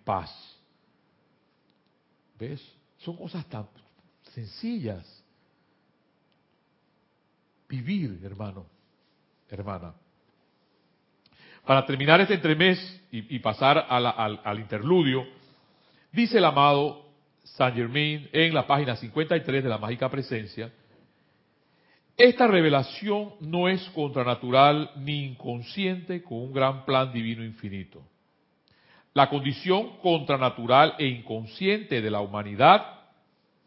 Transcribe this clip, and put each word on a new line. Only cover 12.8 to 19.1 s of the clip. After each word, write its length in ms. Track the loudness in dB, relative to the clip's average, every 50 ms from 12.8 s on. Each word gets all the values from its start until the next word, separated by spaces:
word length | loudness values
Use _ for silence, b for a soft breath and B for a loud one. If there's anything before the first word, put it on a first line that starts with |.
| -4 -12 -20 -20 _ _
y, 240 | -12 -12 -10 -10 -8
y 40 | -6
pasar 480 | -4 -4 -2 2 4 4 4 4 2 0
a 100 | 0 0
la, 120 | 0 0
al, 280 | -2 -2 -4 -4 -6 -6 -6
al 160 | -6 -6 -6
interludio, 640 | -8 -8 -8 -4 -2 2 2 2 2 2 0 -2 -4 -6 -12 -20 _ _ _ _ _ _ _ _ b b b b b b
dice 260 | -2 -2 0 2 4 4
el 80 | 4
amado 600 | 4 4 6 6 6 6 4 2 -2 -4 -8 -16 _ _ _ _ _ _ _ _
Saint 320 | -10 -4 0 0 0 0
Germain 540 | -2 -4 -4 -2 -2 -2 -2 -2 -6 -8 -4
en 220 | 0 2 2 2 2
la 140 | 0 2 2
página 280 | 2 2 0 0 -4
cincuenta 400 | -6 -8 -6